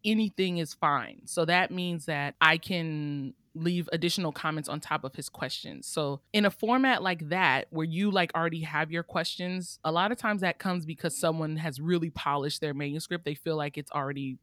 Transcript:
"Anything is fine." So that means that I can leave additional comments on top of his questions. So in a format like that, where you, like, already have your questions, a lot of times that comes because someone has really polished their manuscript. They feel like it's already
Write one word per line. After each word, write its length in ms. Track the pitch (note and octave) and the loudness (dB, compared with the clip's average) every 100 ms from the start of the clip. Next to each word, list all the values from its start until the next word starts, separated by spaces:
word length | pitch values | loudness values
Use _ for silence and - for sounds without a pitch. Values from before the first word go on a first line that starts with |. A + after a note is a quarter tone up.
"Anything 540 | G#3+ A3 G#3+ - F#3 F3 | 0 2 2 2 0 2
is 160 | D#3 | -2
fine." 460 | - D#3 C#3 D2+ - - | 0 2 2 -2 -12 -6
So 180 | E3+ | 0
that 260 | E3 F3+ F#3 | 4 4 4
means 360 | F#3 F3+ E3+ E3 | 0 -2 -2 -2
that 280 | D3 C#3+ - | -2 -2 6
I 160 | D#3+ D#3+ | 6 6
can 760 | - F3+ D#3+ D3+ D3 C#3+ C3+ - _ | 2 -2 -2 -2 -2 -4 -6 -10 _
leave 340 | D#3+ E3+ F3 E3 | -4 0 0 0
additional 420 | E3 E3 G3 E3 | 0 0 0 -2
comments 360 | - D#3+ D#3 D3+ | -2 -4 -2 -4
on 100 | D3+ | -6
top 220 | - D#3 | -2 -4
of 120 | C3+ | -4
his 160 | - - | -10 -10
questions. 560 | - C3 - - C#2 - | -6 -6 -6 -10 -12 -6
So 340 | - C#3+ C#3 _ | -4 -2 -4 _
in 100 | G#3+ | 2
a 60 | G3+ | 2
format 520 | - A3 B3+ C4 A#3 | 2 2 4 4 4
like 240 | F#3+ E3+ D3+ | 2 -2 -2
that, 380 | F#3 E3+ C3 - | 2 4 4 0
where 160 | D#3+ E3 | -2 -2
you, 240 | E3 G#3 | 0 2
like, 200 | F#3+ E3+ | 2 2
already 260 | E3 E3 D#3+ | 2 0 -2
have 300 | D#3 D3+ D#3 | -2 0 0
your 100 | E3+ | -2
questions, 760 | E3+ E3+ E3+ - F3+ F#3 F3 - | -4 -4 -4 -4 -4 -4 -6 -6
a 80 | D3+ | 0
lot 220 | E3 G3+ | 2 2
of 60 | A#3+ | 0
times 240 | A3 G#3 | -2 0
that 160 | F3+ E3+ | 0 0
comes 260 | G3 F3+ | -2 -2
because 320 | D#3 E3 E3+ - | -4 -4 -4 0
someone 400 | E3 D#3+ D#3 D#3 | 0 2 -2 -2
has 240 | D#3+ B2+ | -4 -4
really 300 | D#3+ F3 E3 | 0 2 0
polished 500 | - D3 C#3+ C#3+ - | -2 0 0 0 -2
their 140 | D3+ | -4
manuscript. 500 | C#3+ C#3+ D3+ - F3 | -2 -4 -4 -6 -6
They 100 | D3 | -4
feel 220 | D3 E3 D#3 | -6 -2 -2
like 220 | D3 D3+ | -2 -6
it's 120 | C#3 | -6
already 440 | D3 C3+ C#3 C3+ C3 | -4 -4 -4 -6 -8